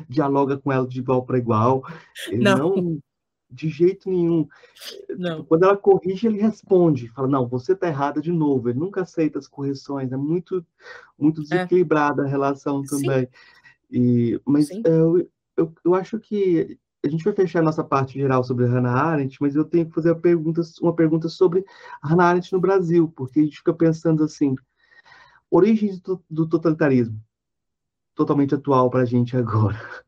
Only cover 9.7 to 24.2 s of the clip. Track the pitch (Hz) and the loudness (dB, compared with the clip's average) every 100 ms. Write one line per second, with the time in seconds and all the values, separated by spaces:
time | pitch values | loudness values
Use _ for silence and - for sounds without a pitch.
9.7 | 135 - 139 131 135 143 175 - 185 170 | -8 -8 -8 -6 -6 -2 -4 -4 -8 -8
10.7 | _ - - - _ 147 160 147 180 180 | _ -20 -20 -20 _ -2 -2 -4 -4 0
11.7 | 180 165 156 147 139 139 139 139 139 151 | 2 2 2 0 0 -2 -2 -2 -4 -4
12.7 | 139 139 143 135 135 123 - - _ _ | -6 -4 -4 0 0 -2 -8 -20 _ _
13.7 | _ _ 123 123 120 117 - - 143 147 | _ _ 0 2 2 0 -2 0 0 0
14.7 | 190 226 160 165 175 - _ _ - 160 | 0 0 4 4 2 -2 _ _ -4 -4
15.7 | - 170 185 190 214 - 208 190 165 - | -2 0 0 -2 -10 -6 -2 0 0 -2
16.7 | - _ _ 147 160 180 202 185 170 160 | -8 _ _ -4 -2 -2 0 0 2 0
17.7 | 160 147 139 135 139 139 131 123 123 123 | 0 0 0 0 -2 0 0 0 0 0
18.7 | 123 123 123 156 156 135 - 143 143 156 | 0 0 0 0 -2 -4 -4 -2 -2 0
19.7 | 170 165 165 165 165 175 170 156 165 165 | 0 -2 -2 0 0 2 0 0 -4 -6
20.7 | - 170 165 160 160 160 - 185 180 190 | -4 -2 2 2 2 -2 0 2 2 -4
21.7 | - - - 143 170 175 175 175 190 180 | -14 -20 -12 0 2 4 2 0 -2 2
22.7 | 196 170 170 160 - 127 156 151 - - | 0 2 2 2 -2 -4 0 0 -2 -4
23.7 | 165 165 160 165 160 | 0 0 0 0 0